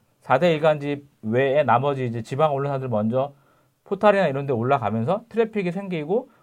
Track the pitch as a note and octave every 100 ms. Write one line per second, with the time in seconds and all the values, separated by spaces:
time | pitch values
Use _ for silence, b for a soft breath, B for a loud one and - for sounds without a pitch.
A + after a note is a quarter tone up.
0 | _ _ - C3 F3 D#3 D#3 D3+ C#3+ C#3+
1 | - _ A2 A#2+ C3+ C#3+ B2+ A#2 C#3+ C3+
2 | B2+ A#2 A2+ C3+ D#3 C#3 C#3+ C#3 C3 G#2+
3 | A2 B2+ C#3 b b b b b - G3
4 | G#3 G3+ E3 C3+ C#3 A#2 B2 A#2+ G#2 A2
5 | A#2+ G3+ - A3 A3+ G#3+ F3 F#3 G3 E3+
6 | D3 A3 - b